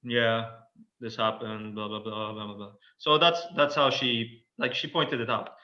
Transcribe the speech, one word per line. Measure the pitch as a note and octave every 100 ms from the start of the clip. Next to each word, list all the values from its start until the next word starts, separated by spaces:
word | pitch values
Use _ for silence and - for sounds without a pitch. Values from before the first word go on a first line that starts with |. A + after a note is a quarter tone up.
Yeah, | B2 A#2+ A#2 A2+ A2+ - - _ - _
this | A#2 A2
happened, | A2 A2 A2+ A2 G#2+
blah, | G#2+ G#2+
blah, | G#2
blah, | A2 G#2+ G#2+
blah, | G#2+ G#2
blah, | G2+
blah. | G2+ - _ _
So | - D3+
that's, | E3+ E3+ - -
that's | C#3+
how | D3+ C#3
she, | B2+ C3 A#2 A#2 - _ -
like, | B2+
she | - E3+
pointed | E3+ D3 B2
it | A#2
out. | A#2 - -